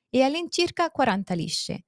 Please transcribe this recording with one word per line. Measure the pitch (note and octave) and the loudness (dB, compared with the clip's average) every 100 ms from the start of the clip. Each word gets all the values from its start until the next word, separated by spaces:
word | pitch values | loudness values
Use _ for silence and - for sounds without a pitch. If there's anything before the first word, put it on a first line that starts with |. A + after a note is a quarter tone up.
| _ | _
e | B3 | 2
all'incirca | C4 D#4+ F4 - F4 - E4 | 4 2 -4 -2 0 0 -2
quaranta | - B3+ G3 F#3+ | 2 0 0 -2
lisce, | F3 E3 - - F#3+ | -4 -2 -4 -6 -8